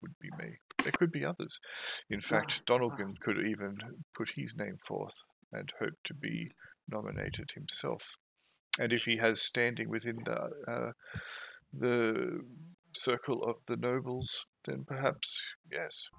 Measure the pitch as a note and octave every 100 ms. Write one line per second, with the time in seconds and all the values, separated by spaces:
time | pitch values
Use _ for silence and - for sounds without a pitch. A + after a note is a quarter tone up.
0 | - - G2+ D#3 - - - - - -
1 | F3 D3 C#3+ F3 - - - - - -
2 | - G#2 - A2 G#2 - - B2 A#2+ C3
3 | G2 F#2 - G2+ G#2+ G#2 G2+ G2+ A#2 -
4 | - - A2+ - A#2+ A2+ G#2 F#2 - G2+
5 | G2 - - _ - G#1+ - - - -
6 | - C#3 A2 A2+ A2 - - - - G#2+
7 | G#2 G2+ G2+ - - - - - C2+ -
8 | - - _ _ _ _ - - A#2 A#2
9 | A#2 A2 A2+ G#2+ - B2 A#2+ A#2+ A2+ A2+
10 | A#2 A#2 A2+ A2+ A#2 D3 A#2+ A#2+ A#2 -
11 | - - - - - - - C#3 B2 A#2+
12 | A2+ A2+ B2 - B2 - - - _ -
13 | C3 A#2+ - A#2+ A2+ A#2 - A#2 A#2+ C3
14 | B2+ B2+ B2+ - - _ - C3+ C3+ C3+
15 | C3+ - - - - - - - - -
16 | -